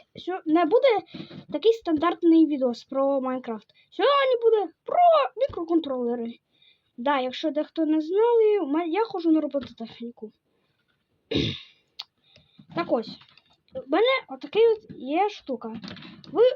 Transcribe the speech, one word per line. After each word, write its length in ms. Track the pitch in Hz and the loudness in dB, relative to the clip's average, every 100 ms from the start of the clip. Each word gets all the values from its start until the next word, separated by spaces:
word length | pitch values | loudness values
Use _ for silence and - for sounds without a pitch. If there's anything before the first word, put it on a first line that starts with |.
| - - | -16 -14
сьо-, 260 | - 370 320 | -10 -8 0
не 180 | 311 | 2
буде 240 | 339 466 523 415 - - - - - | 2 2 2 2 -2 -12 -16 -18 -12
такий 200 | - 427 | -2 0
стандартний 760 | 453 359 311 330 339 339 320 311 | 0 -2 -2 0 2 4 6 4
відос 380 | 294 254 233 | 2 -2 -4
про 360 | - 262 277 277 | -8 -2 0 0
Майнкрафт. 460 | 254 254 254 220 - _ _ | -2 -6 -8 -12 -14 _ _
Сьогодні 520 | - 480 554 539 480 | 0 2 4 2 2
буде 300 | 466 440 359 - | 4 2 0 -8
про 140 | - 640 698 640 523 - | -4 2 6 4 2 -2
мікроконтролери. 1000 | 539 - 330 339 294 254 240 240 233 233 _ _ _ _ _ - | -4 -4 -2 0 0 -4 -4 -4 -6 -12 _ _ _ _ _ -8
Да, 240 | 240 285 | -2 -2
якщо 300 | 254 254 320 | -2 -4 -4
дехто 360 | 285 302 - 311 | -4 -4 -2 0
не 140 | 311 | 0
знали, 580 | 311 381 466 480 427 415 | 0 0 2 4 4 2
у 60 | 302 | 0
мене, 220 | 294 349 | -2 -2
я 160 | 349 | -2
ходжу 260 | 440 - 339 | -4 -2 0
на 100 | 311 | 2
робототехніку. 920 | 302 285 233 - 226 - 233 - 220 _ _ _ _ _ _ _ _ _ - | 0 -4 -8 -12 -16 -14 -16 -14 -20 _ _ _ _ _ _ _ _ _ -6
<clears throat> 1400 | - - - - _ _ - - _ _ _ _ _ _ | -4 -4 -8 -16 _ _ -20 -20 _ _ _ _ _ _
Так 180 | - 339 | -8 -2
ось, 260 | 262 220 - _ _ _ _ _ | -2 -4 -14 _ _ _ _ _
в 160 | 262 262 | -16 -2
мене 340 | 320 480 523 - | 2 2 0 -4
отакий 340 | 269 - 403 466 | -16 -4 2 4
от 180 | 440 - | 2 -4
є 380 | - 254 311 415 | -14 -4 -2 -2
штука. 500 | 403 - 233 226 226 - - - - - | -4 -10 -10 -10 -14 -14 -18 -20 -20 -6
Ви 100 | 302 494 | 2 2